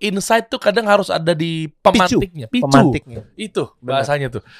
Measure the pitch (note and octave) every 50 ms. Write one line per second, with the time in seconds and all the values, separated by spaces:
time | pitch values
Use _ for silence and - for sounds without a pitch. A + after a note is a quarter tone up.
0 | G3 G#3 F#3 G3 - - A3+ A#3 A3+ - F3+ - - G#3 F#3+ A#3 A3 G#3 G3+ G3+
1 | F#3+ - F3+ E3 D#3+ E3+ F3 D3+ E3+ E3 E3 D#3+ D#3 D3+ - _ - G3 E3+ G#3+
2 | F#3 E3+ A#3 F3 - F#3 - D3+ A2 - - B3 - C#3 C#3 C3+ - C#3+ A#2 C#3+
3 | - C3 A2+ G#2+ G#2+ - _ - A3 - - F#3+ C3+ - _ _ A#2+ B2+ B2+ C3+
4 | C3+ C#3+ D3 C#3+ C#3 B2 A#2+ G2+ - _ -